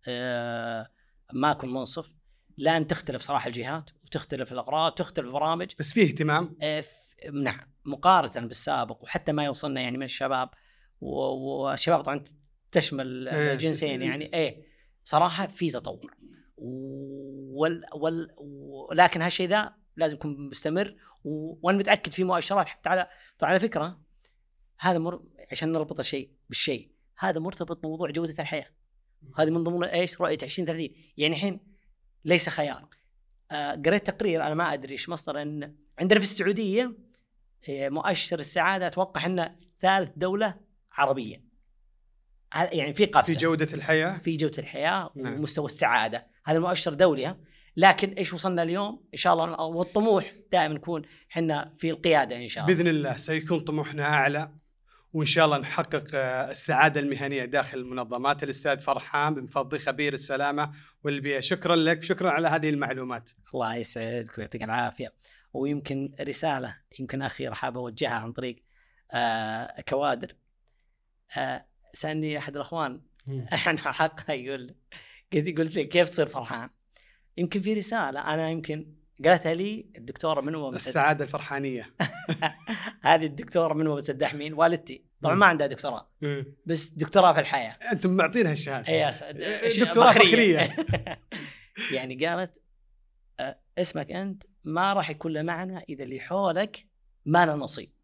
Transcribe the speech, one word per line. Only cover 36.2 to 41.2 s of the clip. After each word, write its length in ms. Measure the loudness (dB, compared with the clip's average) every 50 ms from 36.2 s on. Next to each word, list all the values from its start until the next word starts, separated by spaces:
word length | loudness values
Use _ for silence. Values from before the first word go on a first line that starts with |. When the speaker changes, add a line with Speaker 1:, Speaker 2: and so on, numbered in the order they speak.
| 6
Speaker 1:
السعودية، 720 | 2 0 2 2 0 0 0 0 0 0 0 0 -2 -6 -14 -20 _ _ _ _ _ _ _ _ _ _ _ _ -8
آه، 200 | -6 -4 -4 -4
مؤشر 500 | -4 -2 0 0 0 0 -2 -4 -4 -6
السعادة 480 | -6 -4 -2 0 2 2 2 0 -2
أتوقع 400 | -4 -2 -2 -2 -2 -2 -4 -2
إنه 300 | -2 0 -2 -2 -4 -6 _ -20 _ _ _
ثالث 300 | 2 4 4 4 0 -2 -4
دولة 380 | -4 -4 -2 0 0 -2 -2 -2 -6 -18 _ _ _ _ _
عربية. 520 | 0 2 4 4 4 0